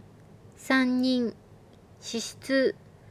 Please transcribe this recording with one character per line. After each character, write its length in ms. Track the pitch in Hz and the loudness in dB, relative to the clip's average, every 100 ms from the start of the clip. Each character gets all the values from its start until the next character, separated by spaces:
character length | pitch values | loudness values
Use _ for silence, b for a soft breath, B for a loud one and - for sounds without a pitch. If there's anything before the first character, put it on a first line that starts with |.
| - - - - - - | -16 -20 -20 -20 -20 -14
三 440 | - 262 254 254 | 0 2 2 0
人。 320 | 254 247 233 - - - - - - - | 0 0 -2 -6 -18 -20 -20 -20 -20 -20
支 180 | - 226 | -10 -8
出、 560 | - - - 269 254 - - - b | -8 -12 0 2 2 0 -12 -20 b